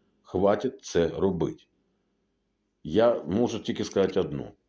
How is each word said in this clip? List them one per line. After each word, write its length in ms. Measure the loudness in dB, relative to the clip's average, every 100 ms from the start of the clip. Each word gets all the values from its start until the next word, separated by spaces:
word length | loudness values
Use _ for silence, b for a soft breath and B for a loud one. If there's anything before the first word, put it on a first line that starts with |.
| _ _
Хватить 640 | _ 0 2 2 -2 -8
це 240 | -4 0 0
робити. 560 | 0 -2 0 -4 -6 _ _ _ _ _ _ _ _ _ _ _ _
Я 400 | -2 4 4 2
можу 360 | 0 0 0 -2
тільки 260 | -6 -6
сказати 360 | -2 0 2 0
одно. 320 | -2 -4 -10 -16